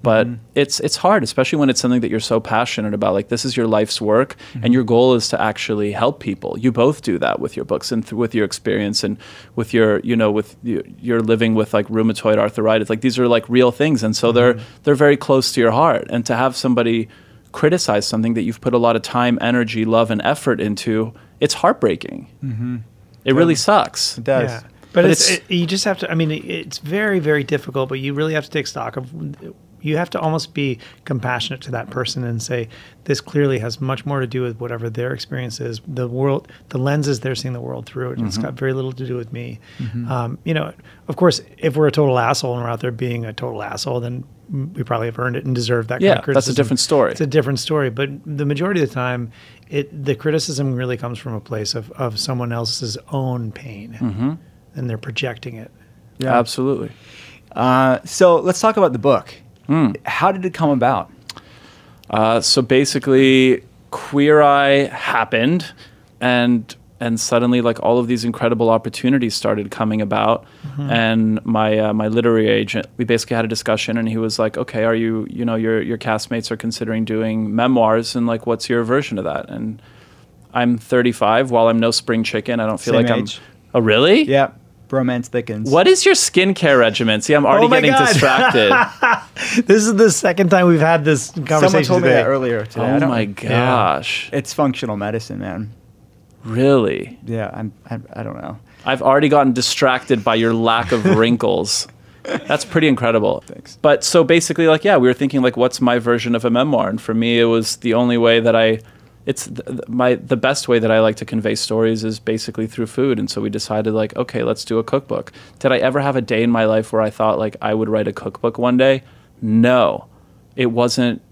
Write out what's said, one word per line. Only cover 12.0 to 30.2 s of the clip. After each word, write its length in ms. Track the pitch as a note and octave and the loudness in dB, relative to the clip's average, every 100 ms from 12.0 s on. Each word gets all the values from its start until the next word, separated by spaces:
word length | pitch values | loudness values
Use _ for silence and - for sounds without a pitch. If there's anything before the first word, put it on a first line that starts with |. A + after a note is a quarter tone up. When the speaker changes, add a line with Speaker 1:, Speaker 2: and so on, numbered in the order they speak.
| A2+ A2 A2+ G#2+ | 0 0 2 2
Speaker 1:
arthritis. 500 | G#2+ G#2+ G#2+ A2 G#2 | 2 0 2 2 0
Like, 120 | A2+ | 0
these 160 | B2+ A#2+ | 0 2
are, 100 | A#2+ | 2
like, 220 | A#2 - | 2 2
real 220 | B2 B2+ | 4 4
things, 320 | - D3+ C3+ | 2 0 0
and 120 | A2 G#2+ | 0 0
so 160 | A#2 | 2
they're, 220 | A#2 B2 A#2 | 4 4 2
Speaker 2:
Mm-hmm. 80 | A2 - | -6 -6
Speaker 1:
they're 120 | - C#3 D3 | 0 4 4
very 100 | C#3+ | 4
close 340 | - C3+ B2+ | 2 0 2
to 80 | - | 0
your 100 | A#2 | 2
heart. 340 | A2+ D#3+ A#2+ - | 4 2 2 -2
And 140 | A#2+ A2+ | -6 -2
to 80 | A#2 | 0
have 200 | C3 B2 | 0 -2
somebody 520 | C3 A#2+ A#2 A#2 A2 - _ - _ | 0 2 2 -2 -4 -14 _ -20 _
criticize 540 | - D3+ F3 - G#2 - | -2 0 0 0 -2 0
something 280 | A2 A2+ A#2 | -2 -2 -2
that 80 | |
you've 180 | F#2+ A2+ | -4 -4
put 120 | B2+ | -2
a 40 | A#2+ | 2
lot 180 | A#2 A2+ | 2 2
of 60 | |
time, 360 | - B2 B2 A#2 | -2 -2 0 0
energy, 440 | A#2+ B2 A2+ A2+ A2 | 0 0 -2 -2 0
love, 260 | A2+ A2 | 2 2
and 100 | G#2+ | 0
effort 360 | - D3 - A#2 | -2 -2 -2 -2
into, 540 | G#2 G#2 - A2 A2 - - _ | -2 -4 -2 -2 -2 -8 -20 _
it's 160 | A2+ - | -2 0
heartbreaking. 720 | F3 - A2+ E2 - - - - | 0 2 0 -2 -6 -14 -16 -12
Speaker 2:
Mm-hmm. 320 | C3+ A2 A#2+ B2 A2+ _ _ - | -10 -6 -6 -8 -12 _ _ -10
Speaker 1:
It 100 | C3 | 0
really 220 | C3+ E3+ D#3 | 2 4 2
Speaker 2:
Totally. 0 | |
Speaker 1:
sucks. 640 | - D#3+ - - - - | 2 2 2 -4 -6 -6
Speaker 2:
It 60 | A#2 | -2
does. 260 | C3+ B2 | 0 0
Speaker 3:
Yeah. 80 | A2+ - _ - | -6 -14 _ -4
But 80 | F3+ | 2
Speaker 1:
But 40 | F#3 | 4
Speaker 3:
it's, 180 | D#3+ - | 4 2
Speaker 1:
it's 140 | F#3 - | 0 -2
Speaker 3:
it, 60 | F3+ | -2
you 100 | E3+ | -2
just 180 | F#3+ G#3 | -2 -2
have 120 | F#3+ | -4
to, 120 | - | -4
I 40 | E3 | -2
mean, 160 | D#3+ | -2
it, 140 | D3+ - | -4 -8
it's 320 | E3+ - - | -10 -10 -12
very, 420 | D3 F#3+ G#3+ F#3+ | -6 -4 -2 -2
very 240 | D3+ D3 | 0 0
difficult, 460 | C3 C#3+ - C3+ C3 | 0 -4 -4 -6 -4
but 100 | C3+ | -4
you 140 | C3+ | -6
really 200 | C#3 D#3 | -4 -2
have 120 | D#3 C#3 | -4 -4
to 40 | |
take 160 | D#3 - | -8 -6
stock 300 | C3+ A#2 A#2+ | -8 -10 -10
of, 120 | B2+ D#3+ D#3 C#3+ E3 - _ - | -12 -12 -12 -12 -18 -20 _ -12
you 160 | D3+ D3+ | -4 -4
have 120 | F3 | -4
to 80 | |
almost 340 | F3+ | -4